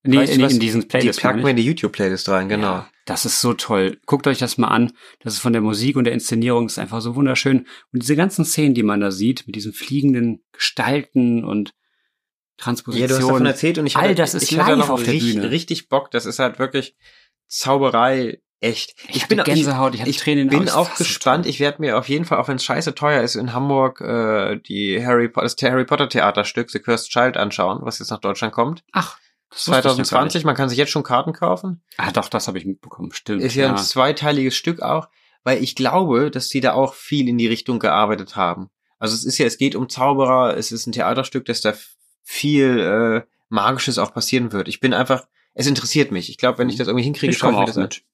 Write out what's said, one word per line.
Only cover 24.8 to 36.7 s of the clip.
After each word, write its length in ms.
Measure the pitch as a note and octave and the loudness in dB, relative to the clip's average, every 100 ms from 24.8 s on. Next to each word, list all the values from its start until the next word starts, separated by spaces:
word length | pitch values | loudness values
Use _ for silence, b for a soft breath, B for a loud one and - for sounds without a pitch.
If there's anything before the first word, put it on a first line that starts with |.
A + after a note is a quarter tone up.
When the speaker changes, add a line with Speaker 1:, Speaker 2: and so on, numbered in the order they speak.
| G2+ F#2+ B2 | -2 -2 2
Speaker 2:
Harry 240 | A#2+ A#2 | 2 2
Po-, 120 | - | 0
das 140 | A#2+ - | -2 0
Harry 240 | C3 B2+ B2 | 0 0 0
Potter 240 | D3+ C3+ | 0 0
Theaterstück 600 | - F#2+ G#2 G2+ - A#2 | 2 2 2 -2 -4 -6
The 80 | - | -6
Cursed 300 | - A2+ - | -2 -2 0
Child 280 | A#2+ B2+ - | 0 2 2
anschauen, 420 | G2+ - F#2 G#2 | -4 0 -2 -2
was 160 | A#2+ - | -8 -10
jetzt 100 | G#2 | -10
nach 100 | G#2+ | -6
Deutschland 340 | G2+ G2 A2 | -4 -4 -4
kommt. 300 | - B2 E3+ _ | -2 -2 -4 _
Speaker 1:
Ach, 260 | F#3+ - B B B _ | -6 -6 B B B _
das 100 | - | -8
wusste 0 | |
ich 80 | - | 0
noch 40 | |
gar 60 | C3 | 2
nicht. 60 | C3 B2+ B2+ | 2 0 0
Speaker 2:
zweitausendzwanzig, 340 | A#2+ D3+ F3 | 0 0 0
man 120 | D3+ B2+ | 0 0
kann 140 | C3+ | 0
sich 80 | A#2+ | 0
jetzt 140 | C#3+ | 0
schon 120 | D3+ | -2
Karten 300 | C3+ B2+ C3 | 0 0 0
kaufen. 480 | D#3+ F3 F3+ F#3+ E3+ _ - | -2 -2 -2 -4 -10 _ -6
Speaker 1:
Ah, 140 | - | -2
doch, 160 | F2 - | -2 -2
das 200 | A2 - | -4 -4
habe 100 | F#2+ | -8
ich 80 | F2+ | -8
mitbekommen, 460 | F#2+ - - F2+ | -10 -14 -14 -14
stimmt, 280 | - - G2+ | -12 -6 -4
Speaker 2:
Ist 120 | B2+ B2+ | -2 0
ja 140 | C3+ | 0
ein 60 | G2+ | 0
Speaker 1:
ja. 60 | |
Speaker 2:
zweiteiliges 760 | F#2+ C3 C3 C#3+ D3+ D3 C3 - | -2 2 0 2 0 0 0 -2
Stück 260 | - E3+ | -4 -4
auch, 260 | - D#3 - _ _ _ | -2 -4 -4 _ _ _
weil 200 | B2+ C3 | -2 -2
ich 120 | C3 - | -2 -2
glaube, 560 | B2+ E3+ F3+ A#2+ D3 | 0 2 2 2 2
dass 180 | B2+ - | -2 -4
die 100 | C3+ | 0
da 140 | B2 | 0